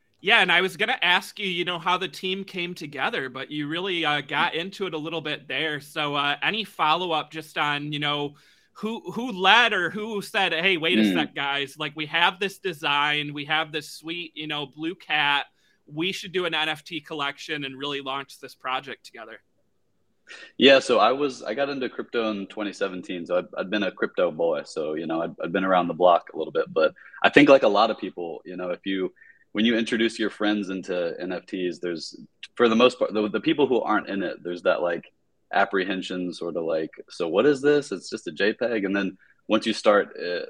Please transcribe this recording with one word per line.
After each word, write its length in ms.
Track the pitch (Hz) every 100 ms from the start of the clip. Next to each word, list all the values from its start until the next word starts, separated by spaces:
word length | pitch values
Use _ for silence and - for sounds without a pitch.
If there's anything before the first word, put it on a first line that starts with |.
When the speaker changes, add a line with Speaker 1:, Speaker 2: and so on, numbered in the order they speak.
| _ _
Speaker 1:
Yeah, 180 | 180 226
and 120 | 180
I 100 | 170
was 140 | 185 165
gonna 220 | 214 247
ask 340 | 170 180 - -
you, 100 | 196
you 180 | 175 175
know, 120 | 175
how 200 | 175 180
the 100 | 185
team 380 | - 185 196 190
came 280 | 190 175
together, 560 | 180 151 135 151 180 131
but 220 | 127 135
you 160 | 147 143
really, 380 | 165 196 175 151
uh, 160 | 147
got 340 | 143 147 170 156
into 320 | 190 - 190
it 80 | 160
a 20 |
little 240 | 156 170
bit 260 | 151 143 -
there. 340 | 131 156 147
So, 340 | 147 156 147 143
uh, 220 | 143 143
any 220 | 147 214
follow-up 680 | 208 - 156 165 180 156 147
just 280 | 156 151 170
on, 340 | 147 143 147
you 80 | 147
know, 340 | 147 147 147 147 _ _ _ -
who, 360 | 214 233 190
who 220 | 220 254
led 380 | 185 185 220 233
or 200 | 202 170
who 280 | 214 214 208
said, 300 | 196 214 185
"Hey, 260 | 160 185 175
wait 200 | 160 220
a 60 |
Speaker 2:
Mm. 100 | 214
Speaker 1:
sec, 220 | 180 143 -
guys, 420 | 143 139 139 -
like, 180 | 151 147
we 120 | 151
have 320 | 165 175 185
this 180 | 196 -
design, 760 | 185 151 151 143 147 147 147
we 120 | 147 143
have 260 | 160 156
this 200 | 151 151
sweet, 400 | - 156 175 175
you 140 | 147 156
know, 180 | 147 139
Blue 300 | 147 160 190
Cat, 500 | - 151 143 143 - _ _ _ _
we 260 | 147 180
should 200 | 190 202
do 140 | 185 175
an 100 | 160
N 140 | 156
F 140 | 151 -
T 140 | 160
collection 640 | - 156 139 143 - 151 135
and 120 | 131
really 220 | 143 143
launch 400 | 135 135 139 -
this 160 | 131 -
project 500 | 131 131 139 113 -
together"? 360 | 120 110 113 _ _ _ _ _ _ _ _ - - - -
Speaker 2:
Yeah, 220 | 135 135
so 200 | 131 113
I 120 | 107
was, 320 | 135 147 123
I 100 | -
got 160 | 110 139
into 200 | 139 127
crypto 420 | - 110 120 110
in 160 | 101 95
twenty 240 | - 101
seventeen, 520 | - 98 92 90 92 80
so 140 | 90
I'd, 60 | 90 -
I'd 120 | 92
been 140 | 104
a 80 | 95
crypto 400 | - 110 - 87
boy, 320 | 78 85 73
so, 300 | - - 76
you 120 | 78 82
know, 160 | 82
I'd, 140 | 82 -
I'd 80 | 82
been 140 | 95 95
around 240 | 90 87
the 40 |
block 360 | 82 90 85 -
a 40 | 80
little 160 | 78
bit, 200 | 78 -
but 200 | 92 90 - - -
I 80 | -
think, 200 | 143 143
like 140 | 135
a 40 | 117
lot 240 | 101 110
of 80 | 107
people, 420 | 98 - 85 78 -
you 100 | 90
know, 140 | 90
if 160 | 87 98
you, 280 | 98 90 - - _ _
when 140 | 101 113
you 120 | 113
introduce 400 | 110 113 113 -
your 140 | 107
friends 400 | - 104 104 92
into 420 | 95 92 90 85 -
N 120 | 90
F 140 | 90 -
Ts, 320 | 92 90 82
there's, 420 | 87 82 - - - _ - -
for 120 | 120
the 80 | 113
most 220 | 123 -
part, 160 | -
the, 160 | 104 104
the 100 | 104
people 280 | 147 151 131
who 140 | 117
aren't 280 | - 104 -
in 140 | 98
it, 140 | 87 -
there's 220 | 85 87
that, 180 | 92 82
like, 320 | 87 85 - _ _ _ _
apprehension, 800 | - 98 98 92 95 90 90 90
sort 220 | 82 87 82
of 80 |
like, 260 | 80 80 80 - -
"So 180 | - 85
what 180 | 90 135
is 160 | 135
this? 300 | 143 147 139
It's 180 | 92 -
just 160 | 110 -
a 60 |
J 220 | 78 101
peg." 320 | 110 120 113 98
And 100 | 98
then 200 | 98 - _ _ -
once 200 | 110 113
you 60 |
start, 440 | 107 113 104 - -
uh, 220 | 87 87